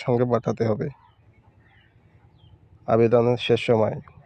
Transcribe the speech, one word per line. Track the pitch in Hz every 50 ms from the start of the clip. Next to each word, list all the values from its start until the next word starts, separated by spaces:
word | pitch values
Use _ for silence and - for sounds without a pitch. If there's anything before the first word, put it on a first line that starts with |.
| -
সঙ্গে | - 123 120 123
পাঠাতে | 123 120 110 - - 113 - 117
হবে। | 113 107 - - 151 135 - _ _ _ _ _ _ _ _ _ _ _ _ _ _ _ _ _ _ _ _ _ _ _ _ _ - _ _ - - - _ _ _ - - _
আবেদনের | - 120 113 117 113 117 120 117 120 123 117
শেষ | - - 120 113 -
সময় | - 120 110 110 104 - 147 - - - - -